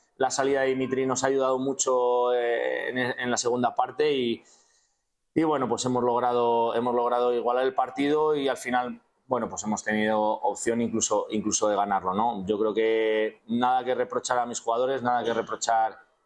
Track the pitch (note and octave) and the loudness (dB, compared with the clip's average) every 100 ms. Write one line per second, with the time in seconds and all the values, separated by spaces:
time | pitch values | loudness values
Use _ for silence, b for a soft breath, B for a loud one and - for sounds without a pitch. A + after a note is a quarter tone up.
0 | _ - C3 C#3 C3+ C3+ C3+ C3 B2+ B2+ | _ -4 -2 0 0 2 2 0 0 0
1 | C3 B2+ C3+ C3+ C3 C3 C3+ C3+ C3 B2+ | 0 0 2 2 2 0 -2 -2 0 2
2 | B2 B2 B2 B2 A#2+ A#2+ B2+ B2+ C3 B2+ | 2 2 2 2 0 0 -2 -2 -4 -2
3 | B2 B2+ B2 A#2 A#2+ B2 A#2+ - B2+ A#2+ | -2 -2 -2 -2 0 0 0 0 -4 -2
4 | D3+ C#3 A#2+ A2 b b b b b b | 0 0 0 -4 b b b b b b
5 | _ _ _ D#3 D#3+ D3 A#2+ A2+ B2+ B2 | _ _ _ 0 2 0 0 -2 0 0
6 | B2 A#2+ B2 A#2+ A#2+ A#2 A#2 A#2 B2 A#2+ | 2 2 2 2 2 2 2 0 0 0
7 | A#2+ B2 B2 A#2+ A2+ B2 C3 C3 B2+ C3+ | 2 2 2 2 0 0 0 0 -2 0
8 | C#3+ D3+ D#3 D3 C3+ A#2+ B2+ B2 B2 A#2 | 0 2 2 2 0 -2 -2 -2 -2 -8
9 | _ _ - B2 A2 F#2+ G#2+ G#2 - G#2+ | _ _ -4 -2 -2 -6 -4 -4 0 0
10 | G#2+ A2 G#2+ A2 G#2 G2 A#2 A#2 A#2 A2 | 2 2 2 0 -4 -2 -2 0 -2 -2
11 | - G#2 - G#2+ G#2 - G#2+ G2+ G2+ G2 | 0 0 0 -4 -2 0 2 2 0 0
12 | F#2 F#2+ A#2+ G#2 F#2 G#2 G#2+ G#2 A2 A2 | 0 0 -2 -2 -2 0 0 2 2 2
13 | A2 A2 G#2+ - A2 A#2 B2 B2+ B2 B2 | 2 2 0 -4 -4 0 2 2 0 -2
14 | B2 B2 - B2 A#2+ A2+ - A#2 C3 C3+ | -2 -4 -2 -2 -2 -4 -2 0 0 0
15 | A#2+ B2 A2+ A2+ G#2+ G#2+ - A2+ A2 F#2+ | 0 -2 0 -2 -4 -4 0 0 0 -4
16 | - _ | -20 _